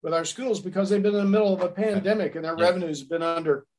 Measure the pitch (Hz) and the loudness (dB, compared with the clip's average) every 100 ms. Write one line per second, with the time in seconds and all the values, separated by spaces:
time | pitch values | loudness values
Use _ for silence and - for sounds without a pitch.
0 | 160 165 165 - 254 202 185 190 196 202 | -2 -2 -2 -6 -4 -4 -4 -2 0 2
1 | 202 202 196 208 208 185 180 175 214 196 | 2 2 2 4 4 2 -2 -2 -2 0
2 | 196 220 185 160 160 165 175 180 170 147 | 0 0 0 -4 -6 2 2 2 -2 -6
3 | 135 165 165 165 156 139 - | -4 -2 -2 -2 0 0 -2